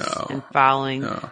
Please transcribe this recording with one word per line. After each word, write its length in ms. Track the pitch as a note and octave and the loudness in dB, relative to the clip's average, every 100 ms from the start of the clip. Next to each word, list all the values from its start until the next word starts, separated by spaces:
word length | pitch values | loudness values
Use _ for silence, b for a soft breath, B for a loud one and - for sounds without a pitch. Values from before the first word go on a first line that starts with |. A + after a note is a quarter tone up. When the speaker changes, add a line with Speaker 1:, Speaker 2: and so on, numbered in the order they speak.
| - - | -4 -6
Speaker 1:
no, 100 | - | -6
Speaker 2:
and 120 | C3+ - | -8 -2
following 480 | C#3+ C3+ C3+ C3+ C3+ | 4 4 4 0 -4
Speaker 1:
no. 260 | C#3 - - | -4 -6 -10